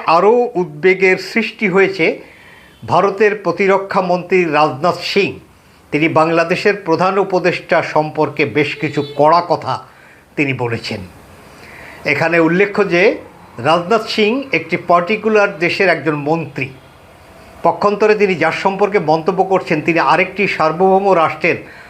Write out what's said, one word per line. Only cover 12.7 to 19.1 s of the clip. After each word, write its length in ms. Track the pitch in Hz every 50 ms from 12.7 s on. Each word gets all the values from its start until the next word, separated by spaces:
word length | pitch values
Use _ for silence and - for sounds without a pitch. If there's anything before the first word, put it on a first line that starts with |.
| - - 202 180
যে 280 | 170 175 185 226 302 - - - - - - - - -
রাজনাথ 500 | 117 143 160 175 175 175 226 220 220 -
সিং 360 | - - 214 208 233 277 269 -
একটি 260 | - 160 - - 180 165
পার্টিকুলার 840 | - - 175 175 175 175 220 208 - 220 220 208 202 196 175 156
দেশের 300 | 170 165 - - 196 185
একজন 260 | 165 156 131 160 151
মন্ত্রী। 540 | 147 143 147 160 165 160 - - - 131 - - - - - - - - - - - - - - - - - - - -
পক্ষান্তরে 520 | 170 160 165 - 208 202 196 214 214 214
তিনি 200 | 180 208 196 190
যার 160 | 147 160 160
সম্পর্কে 480 | 160 - - 190 196 190 208 202 190 202
মন্তব্য 440 | 170 147